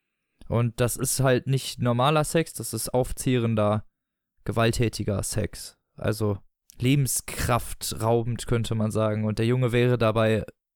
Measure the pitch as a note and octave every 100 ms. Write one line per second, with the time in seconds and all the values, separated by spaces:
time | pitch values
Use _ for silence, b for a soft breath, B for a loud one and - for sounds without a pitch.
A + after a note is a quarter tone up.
0 | _ _ _ - - B2 A#2+ - A#2+ -
1 | B2+ - C3 B2+ - C3+ - - A#2+ A#2+
2 | C3+ D#3 D3 E3 D#3+ - A#2 A2+ - B2+
3 | B2+ - C3 B2+ A#2 A2 G#2 G#2+ - _
4 | _ _ _ _ - G#2 A2+ - A2+ -
5 | G#2 G2+ G2+ G#2 G2 - - - _ -
6 | - G#2+ G#2+ G2 - _ _ - B2 C#3+
7 | C3 - - - - A#2+ - - - -
8 | A2+ A#2+ A#2+ A2+ - A#2 A2 A2+ G#2+ G#2+
9 | A2 G#2+ G#2+ G#2+ A2+ B2+ B2+ A#2+ B2 B2
10 | A2 A2 A2 A2 - - _